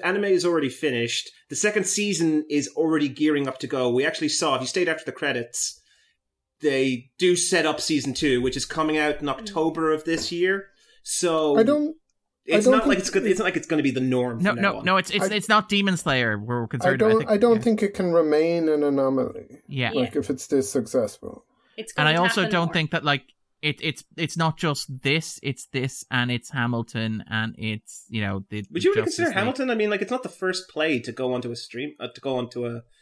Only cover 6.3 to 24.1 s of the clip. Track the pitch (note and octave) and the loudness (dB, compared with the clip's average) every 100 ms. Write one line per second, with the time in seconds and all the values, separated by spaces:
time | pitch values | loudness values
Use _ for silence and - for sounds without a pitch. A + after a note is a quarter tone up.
6.3 | _ _ _ D3+ C3+ C3+ B2 - - F3+ | _ _ _ 0 2 2 -2 -8 0 2
7.3 | F3+ - F3+ D#3 D3+ - D3+ C#3 B2 D3+ | 2 2 2 2 -2 -2 -2 -2 -2 0
8.3 | B2 C3 C3 - D#3+ D#3 D#3 D3+ D3 D3 | 2 0 -4 -6 -2 0 0 0 -2 -4
9.3 | B2+ A2 D#3+ D#3+ D#3+ D#3+ D#3 E3 E3 - | -6 -6 -2 -2 0 0 0 0 -2 -2
10.3 | E3+ F#3 G3 G3 _ _ _ - - F3 | 0 0 0 -4 _ _ _ -8 -2 0
11.3 | D#3+ D#3 C#3+ A3+ D4+ D4 - _ _ _ | 2 4 4 4 4 0 -6 _ _ _
12.3 | _ - G#3 A#3 C4 C#4 F#3 - F#3+ G#3 | _ 0 4 6 4 4 2 0 0 2
13.3 | F#3 F#3 E3 - D#3 C#3 B2+ B2+ B2+ B2 | 2 0 -2 -2 0 0 0 2 4 4
14.3 | A#2 F#3+ A#2 G3+ A2 F3 F#3+ F#3 G3+ G3 | 2 0 2 0 0 2 2 2 0 2
15.3 | G#3 - G#3+ G#3 G3+ G3 F3 D#3+ C3 A#2 | 0 4 4 4 2 2 0 0 2 2
16.3 | G#2 G#2+ B2 A2+ B2 F3+ - A3 A3 - | 0 -2 -4 -4 0 2 4 4 4 4
17.3 | G#3 A#3+ A3 A#3 G#3+ G3+ - F#3 E3+ D#3 | 4 6 4 4 2 0 0 2 4 4
18.3 | D3+ E3 E3+ D#3+ D3+ D3 C#3 C3+ C3+ - | 4 4 2 2 2 2 2 2 2 -2
19.3 | - - - - C#3 A#2 - B2 - - | -6 -14 -20 -10 -4 -2 0 0 -2 -2
20.3 | C3 - C#3+ - C3+ A2+ C3 G#2 - - | -4 0 0 2 -2 0 0 -2 -4 -14
21.3 | - - _ _ - A3 - D3+ E3 A3+ | -14 -18 _ _ -14 -6 0 2 4 2
22.3 | G#3+ F3+ F3 E3+ E3+ D#3 E3 D3 C#3 - | 2 2 2 0 0 0 0 0 -2 -4
23.3 | _ _ _ D3+ - D#3 - - | _ _ _ -6 -4 -6 -6 -12